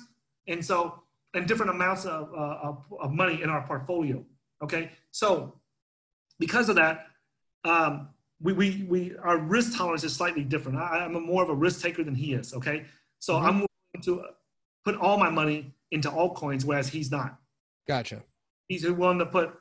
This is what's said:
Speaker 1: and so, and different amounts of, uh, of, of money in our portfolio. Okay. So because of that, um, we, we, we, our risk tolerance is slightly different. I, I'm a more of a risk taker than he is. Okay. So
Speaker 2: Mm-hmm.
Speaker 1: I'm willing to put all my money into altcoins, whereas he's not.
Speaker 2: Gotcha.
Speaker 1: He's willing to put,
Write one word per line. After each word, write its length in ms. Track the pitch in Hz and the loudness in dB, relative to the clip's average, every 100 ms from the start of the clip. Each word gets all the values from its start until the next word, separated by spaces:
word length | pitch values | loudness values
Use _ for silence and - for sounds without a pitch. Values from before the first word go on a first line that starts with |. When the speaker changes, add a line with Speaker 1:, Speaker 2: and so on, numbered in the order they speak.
| - _ _ _ - | -16 _ _ _ -8
Speaker 1:
and 160 | 170 | -6
so, 380 | 165 180 165 - _ _ _ | 0 0 0 -6 _ _ _
and 120 | 180 180 | -4 0
different 240 | 226 190 | 0 0
amounts 340 | 160 185 190 | 2 0 0
of, 280 | 190 156 147 | -4 -6 -6
uh, 240 | 160 147 151 | -6 -6 -6
of, 220 | 147 139 - 202 | -8 -10 -14 -8
of 120 | 143 | -4
money 300 | 156 185 160 | 0 0 0
in 60 | 156 | -2
our 180 | 147 131 | -2 -4
portfolio. 560 | 135 151 175 147 117 - _ _ - | -6 -4 -2 -2 -4 -8 _ _ -12
Okay. 280 | 151 165 160 - _ | -6 -4 -6 -12 _
So 440 | - 214 160 135 - _ _ _ _ _ _ _ - | 0 2 2 -2 -14 _ _ _ _ _ _ _ -6
because 300 | 160 240 220 | 0 2 4
of 80 | 175 | 4
that, 300 | 160 160 - _ _ _ _ _ | 4 2 -10 _ _ _ _ _
um, 460 | 165 165 156 143 - _ _ - | 0 2 2 -2 -10 _ _ -4
we, 100 | 165 | 0
we, 340 | 185 196 196 185 | 2 2 2 0
we, 280 | 180 180 - | 0 0 -4
our 200 | 175 165 | 2 2
risk 380 | 156 226 233 - | 4 2 2 0
tolerance 260 | 175 160 | -2 0
is 100 | 160 | -2
slightly 300 | - 175 165 | -2 -2 0
different. 340 | 135 147 131 143 | -2 -2 -2 -4
I, 260 | 175 165 | -2 -2
I'm 100 | 170 170 | -2 -4
a 40 | |
more 220 | 170 185 | 0 2
of 80 | 170 | 2
a 40 | |
risk 280 | 139 175 170 | 4 2 2
taker 200 | 175 170 | -4 -2
than 120 | 151 | -2
he 180 | 131 147 | -2 -2
is. 200 | 131 - | -4 -4
Okay. 300 | 131 147 151 - _ _ - | -6 -4 -4 -6 _ _ -10
So 160 | - | 0
Speaker 2:
Mm-hmm. 120 | 160 175 | 4 4
Speaker 1:
I'm 80 | 202 | 4
willing 460 | 202 _ _ 185 | 0 _ _ -6
to 180 | 185 175 - - _ _ _ _ | -2 -2 -4 -18 _ _ _ _
put 120 | 202 - | -4 2
all 220 | 185 202 | 4 6
my 120 | 170 | 4
money 440 | 160 151 151 131 - - | 4 0 0 -6 -18 -6
into 180 | 156 143 | -2 0
altcoins, 540 | 156 180 - 147 135 | 2 0 0 -4 -2
whereas 240 | 139 143 135 | 0 0 0
he's 220 | 160 131 | -4 -2
not. 280 | 143 123 - _ _ _ _ - | -2 -4 -8 _ _ _ _ -4
Speaker 2:
Gotcha. 360 | 131 110 107 - _ _ _ - | -2 -4 -12 -16 _ _ _ -8
Speaker 1:
He's 200 | 180 170 | -2 0
willing 300 | 175 180 180 | 2 2 2
to 80 | 165 | 2
put, 260 | 185 165 - | 0 0 -6